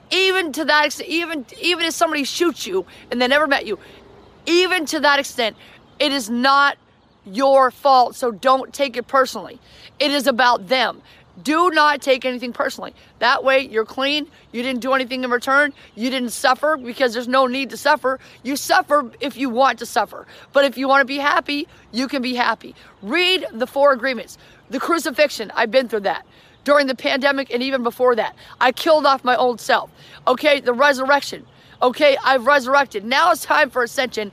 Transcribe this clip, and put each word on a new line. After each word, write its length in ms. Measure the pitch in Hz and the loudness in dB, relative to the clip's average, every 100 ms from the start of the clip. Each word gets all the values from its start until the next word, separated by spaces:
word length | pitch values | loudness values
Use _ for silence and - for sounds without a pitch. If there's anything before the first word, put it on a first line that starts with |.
| - | -6
Even 420 | 339 381 370 339 | 0 0 0 -2
to 140 | 277 285 | -4 0
that 180 | 302 | 2
extent, 240 | 302 - 247 | 0 -4 -8
even, 380 | 320 330 320 233 - | -6 -6 -8 -12 -6
even 240 | 320 339 330 | -4 -2 -4
if 80 | |
somebody 300 | - 330 302 | -2 -2 -2
shoots 420 | 269 - 339 - 226 | -4 -2 -2 -2 -6
you 180 | 185 - - - | -6 -6 -12 -10
and 120 | 247 | -2
they 60 | 247 | 0
never 180 | 294 311 | 2 2
met 180 | 277 | -2
you, 140 | 220 190 - - - - - _ | -2 -10 -12 -20 -20 -20 -20 _
even 400 | - 349 370 359 285 | 0 2 2 0 -2
to 140 | 311 | 0
that 180 | 285 277 | 2 2
extent, 380 | 277 - 220 - - - _ - | 0 -4 -6 -6 -18 -20 _ -4
it 140 | 294 | -2
is 160 | 277 208 | -2 -4
not 480 | 240 269 277 285 - _ _ _ _ 202 | -2 2 4 2 0 _ _ _ _ -10
your 440 | 196 277 269 254 | 0 4 6 4
fault, 440 | - 285 262 240 | 2 4 4 4
so 160 | 226 247 | 0 -6
don't 440 | 196 262 262 - | -2 2 2 0
take 240 | - 277 233 | -4 -4 -4
it 80 | 226 | -2
personally. 520 | 269 262 208 143 - _ - - - | 0 0 -4 -14 -18 _ -20 -18 -4
It 120 | 285 | -2
is 160 | 285 247 | 0 0
about 420 | 240 247 233 180 | 2 2 2 0
them. 320 | 262 214 - - - _ 185 | 0 0 -4 -16 -20 _ -10
Do 280 | 196 311 349 | -2 0 2
not 300 | 311 302 294 | 4 2 2
take 220 | 277 262 254 | 0 0 -2
anything 260 | 247 240 | -6 -8
personally. 420 | 240 - - 185 - _ _ | -6 -6 -6 -14 -16 _ _
That 240 | 233 262 | 0 0
way, 180 | 254 269 | 2 2
you're 260 | 269 220 220 | 0 -4 -4
clean. 420 | - 269 294 294 _ _ | -4 -4 -4 -6 _ _
You 100 | 226 | -8
didn't 180 | 247 247 | -6 -6
do 120 | 262 | -2
anything 320 | 269 247 254 | -2 -2 -6
in 60 | 254 | -4
return. 420 | 240 269 277 294 - - | -2 0 2 0 -4 -18
You 160 | 202 254 | -8 -4
didn't 180 | 254 240 | -4 -6
suffer 480 | - 254 254 294 302 | -2 0 2 0 -2
because 360 | 240 240 254 | -4 -2 -2
there's 140 | 226 240 | -2 0
no 200 | 262 262 | 2 2
need 240 | 262 262 | 0 -6
to 60 | 226 | -2
suffer. 440 | 285 302 254 262 - - | 0 0 0 -4 -10 -14
You 100 | 233 285 | -8 -6
suffer 540 | - 339 - 294 240 - | 0 0 2 0 0 -6
if 160 | 277 220 | -10 -6
you 120 | 269 | -4
want 320 | 226 262 233 | 2 2 0
to 60 | 233 | -4
suffer. 400 | - 202 - - - - | -4 -4 -6 -20 -20 -2
But 120 | 277 277 | 2 2
if 100 | 233 | 0
you 80 | 269 | 2
want 140 | 277 | 2
to 60 | 254 | 2
be 100 | 277 | -2
happy, 500 | 285 339 - 285 320 - _ | -2 0 -2 -6 -8 -14 _
you 160 | 220 262 | -6 -4
can 140 | 277 | -4
be 120 | 247 | -4
happy. 420 | 247 233 220 262 - - _ | -2 -2 -2 -8 -20 -20 _
Read 440 | 196 330 359 370 - | -6 0 2 0 -4
the 140 | 226 247 | -6 -6
four 260 | 277 285 | 2 2
agreements. 460 | 262 262 233 - - - - - | 4 -2 -6 -10 -20 -20 -20 -12
The 80 | 262 | -6
crucifixion, 720 | - 330 311 269 294 - 196 - | -2 -2 -2 0 0 0 -8 -4
I've 160 | 226 | 0
been 160 | 262 240 | 0 0
through 120 | 220 | -2
that. 240 | 190 156 - _ _ _ | -4 -6 -10 _ _ _
During 240 | - 294 269 | 2 2 2
the 80 | |
pandemic 580 | 247 285 269 277 277 269 | -2 -2 0 0 0 -4
and 100 | 240 | -4
even 200 | 269 269 | -2 -2
before 320 | 233 - 247 226 | -4 0 2 2
that, 200 | 180 - - - | -2 -8 -20 -2
I 100 | 254 | 0
killed 360 | - 330 302 285 | 2 2 4 4
off 180 | 269 | 2
my 100 | 254 | 0
old 260 | 254 247 220 | 2 0 -2
self. 300 | - 220 - _ - - - | -2 -2 -2 _ -20 -6 -2
Okay, 320 | 254 302 285 | 0 2 2
the 140 | 240 | 0
resurrection. 720 | 240 285 262 262 285 - 170 - _ - - | 2 2 2 2 0 0 -10 -18 _ -20 -2
Okay, 340 | 254 240 294 277 | 0 4 4 4
I've 220 | 262 262 226 | 2 2 4
resurrected. 580 | 285 240 277 277 202 | 2 4 2 2 -4
Now 280 | 208 277 339 | -4 2 2
it's 120 | 311 | 2
time 240 | - 302 285 | 0 0 0
for 140 | 254 | -2
ascension, 480 | 233 - 247 - 208 | -4 -4 -4 -6 -10